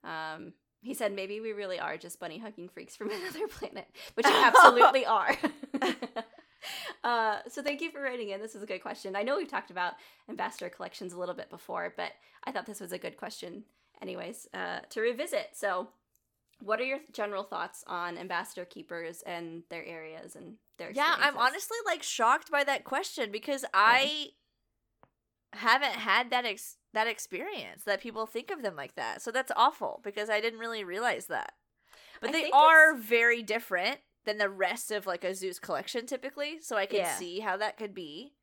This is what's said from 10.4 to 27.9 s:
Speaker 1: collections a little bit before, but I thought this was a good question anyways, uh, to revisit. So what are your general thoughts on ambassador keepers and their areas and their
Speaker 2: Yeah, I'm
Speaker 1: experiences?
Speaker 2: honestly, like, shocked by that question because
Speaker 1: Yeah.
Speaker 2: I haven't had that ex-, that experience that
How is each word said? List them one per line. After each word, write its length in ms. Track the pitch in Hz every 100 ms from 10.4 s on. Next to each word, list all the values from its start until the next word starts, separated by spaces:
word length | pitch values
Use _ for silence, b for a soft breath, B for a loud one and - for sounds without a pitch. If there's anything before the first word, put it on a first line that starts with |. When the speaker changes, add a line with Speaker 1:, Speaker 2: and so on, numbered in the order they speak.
| 196 - 180
Speaker 1:
collections 420 | - 180 - 185
a 60 | 175
little 160 | 180
bit 160 | 175 -
before, 420 | 170 - 180 175 180
but 140 | 180 - b b
I 80 | -
thought 120 | 254
this 160 | 180 202
was 120 | 180
a 60 | 180
good 200 | 170 -
question 460 | 185 - 180 170 - _ _ _
anyways, 480 | 190 180 175 226 -
uh, 260 | 185 180 180 -
to 120 | -
revisit. 480 | 226 240 339 220 -
So 360 | - 202 185 - _ _ _ _ _ _ _
what 200 | 202 220
are 40 |
your 160 | 262 269 311
general 300 | - 208 196
thoughts 400 | 196 180 175 - -
on 300 | 180 175 170
ambassador 480 | 185 175 220 -
keepers 560 | 175 - 160 170 165 170
and 400 | - 175 170 165 -
their 160 | 170
areas 500 | - 165 156 160 - 156
and 180 | - 220 _ _
their 120 | 170
Speaker 2:
Yeah, 140 | 220
I'm 80 | 302 330 285
Speaker 1:
experiences? 60 | 277
Speaker 2:
honestly, 340 | 247 320 - 466
like, 180 | 427 330
shocked 480 | - - 226 294 -
by 140 | 285
that 200 | 285 269
question 460 | - 269 392 - 220
because 320 | 208 247 277
Speaker 1:
Yeah. 60 | 262
Speaker 2:
I 520 | 190 214 247 277 302 285 _ _ _ _ _ _ _ _ _ _ _ _
haven't 400 | 214 226 247 277
had 380 | 220 214 202 247
that 140 | 247
ex-, 320 | 240 190 - - _
that 140 | 214 226
experience 760 | 220 - 185 311 359 110 -
that 160 | -